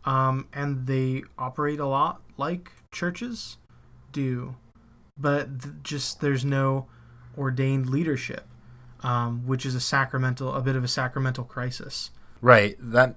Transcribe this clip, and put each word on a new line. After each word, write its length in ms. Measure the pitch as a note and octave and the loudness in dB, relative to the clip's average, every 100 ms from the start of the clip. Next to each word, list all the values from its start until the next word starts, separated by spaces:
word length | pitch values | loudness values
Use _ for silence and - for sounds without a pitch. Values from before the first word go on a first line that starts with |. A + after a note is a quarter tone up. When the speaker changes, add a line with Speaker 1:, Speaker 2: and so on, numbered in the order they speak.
Speaker 1:
um, 440 | - C3 C3 C3 - | -2 0 2 0 -4
and 340 | C#3+ C#3+ C#3 B2+ | -6 -4 -4 -2
they 360 | C3 C3 C3 - - | 0 0 -2 -6 -8
operate 400 | B2+ B2+ D3 D3+ | -8 -4 -2 -2
a 80 | C#3+ | -2
lot 360 | C3+ D#3+ - - - | 0 0 -2 -12 -6
like 360 | C#3+ F3 - - - | -4 -4 -8 -20 -18
churches 680 | - F3 F3 A#3+ A3+ - - - - - - - | -6 -6 -4 -8 -10 -12 -16 -20 -20 -20 -20 -12
do, 460 | D3 C3+ B2 B2+ B2+ - - - - - - | -4 -4 -4 -6 -12 -20 -20 -20 -20 -20 -6
but 460 | C#3 C#3+ C3+ C3+ | 0 0 -2 -8
th-, 120 | C#3+ D3+ | -12 -14
just 380 | C#3 D3 - - | -10 -6 -6 -4
there's 240 | D3 C3+ | 0 0
no 420 | C3+ C#3 C3+ C3+ C3 - - - - - | 0 0 2 0 -4 -14 -20 -20 -16 -6
ordained 520 | C3+ B2+ C3+ C3+ B2+ | -4 0 0 0 0
leadership, 580 | C3+ E3 C3+ - - - - - - - - | 0 0 -2 -4 -10 -14 -20 -20 -20 -20 -10
um, 440 | B2+ A#2+ A#2+ A#2+ B2 | -2 -2 0 -4 -2
which 180 | C3 | -2
is 100 | C3+ | -2
a 60 | B2+ | -4
sacramental, 760 | - C#3 B2+ C3 B2+ B2 C3 | 0 0 0 0 0 -2 -4
a 60 | C3+ | -2
bit 140 | B2+ | 0
of 100 | C3 | 0
a 40 | B2+ | 0
sacramental 560 | - B2+ C3+ C3 B2 | -2 -4 -2 -2 -2
crisis. 680 | B2 - B2 B2 - - - - - - | -6 -8 -8 -8 -10 -10 -12 -14 -20 2
Speaker 2:
Right. 360 | A#2+ A#2 G#2 - | 10 10 10 0
That, 340 | A#2+ A#2 B2+ | 0 4 4